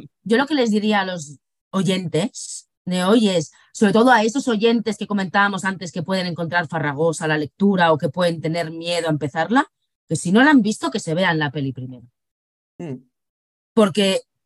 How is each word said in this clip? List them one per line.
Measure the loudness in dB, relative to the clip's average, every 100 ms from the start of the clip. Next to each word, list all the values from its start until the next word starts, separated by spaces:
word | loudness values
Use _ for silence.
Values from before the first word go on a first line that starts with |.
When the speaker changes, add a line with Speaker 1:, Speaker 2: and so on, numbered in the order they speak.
| -18 _
Speaker 1:
yo | 0 0
lo | 2
que | 0
les | 2
diría | 2 2 0
a | 0
los | -6 -10 -18 _ _ _
oyentes | -2 0 0 -2 -2 -2 -6 -14 -16 -18 _
de | -6 -2 2
hoy | 4 4
es, | 2 -2 _ _
sobre | 0 2
todo | 4 6
a | 6
esos | 4 -2 -2
oyentes | 0 2 2 -2 -6
que | -4
comentábamos | -4 -2 0 0 -2
antes | -6 -6 -8
que | -8
pueden | -4 -4 -4
encontrar | -6 -4 -4 -4
farragosa | -4 -4 0 -2 0 -4
la | -4
lectura | -6 0 2 4 4
o | 2
que | 0
pueden | -2 -2 -2
tener | -4 -4 -6
miedo | -8 -6 -2 -2
a |
empezarla, | -2 -2 -4 0 0 0 _ _ _ -8
que | -6
si | 2
no | 4
la | 6
han | 6
visto, | 4 0 -4
que | -4
se | -4
vean | -2 0 0
la | -2
peli | -4 -6
primero. | -8 -12 -16 -20 _ _ _ _ _ _ -14
Speaker 2:
Mm. | -12 -12 _ _ _ _ _ _ _
Speaker 1:
Porque | 2 2 4 0 0 -4 _